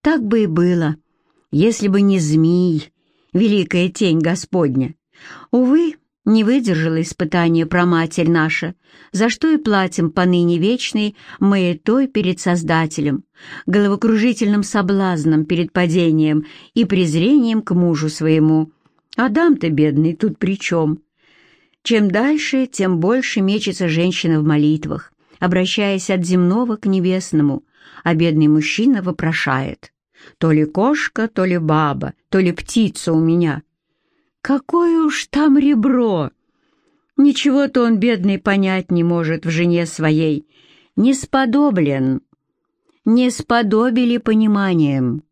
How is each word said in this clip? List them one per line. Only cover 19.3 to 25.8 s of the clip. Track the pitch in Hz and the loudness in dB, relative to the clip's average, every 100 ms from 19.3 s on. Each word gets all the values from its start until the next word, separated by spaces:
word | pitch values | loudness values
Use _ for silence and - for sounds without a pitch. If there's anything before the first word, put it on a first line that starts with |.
| 208 339 285 165 | 2 2 2 0
бедный, | 151 151 139 160 160 | 0 2 2 0 0
тут | 214 156 | -4 -2
при | 180 196 | -4 -4
чем? | - 170 156 156 _ _ _ _ _ _ _ _ | -4 -2 -2 -4 _ _ _ _ _ _ _ _
Чем | - 226 202 | -2 0 2
дальше, | 196 269 302 302 262 262 | 0 0 -2 -2 -4 -4
тем | - 185 175 | -2 -2 0
больше | 175 254 - - | 0 0 -2 -2
мечется | 190 208 202 185 175 | 0 -2 -4 -4 -2
женщина | 160 180 180 170 160 | 0 0 -2 0 0
в | 151 | 2
молитвах, | 151 147 156 151 143 - _ _ _ | 2 2 0 -4 -10 -12 _ _ _
обращаясь | 180 180 185 - | -2 0 -2 -2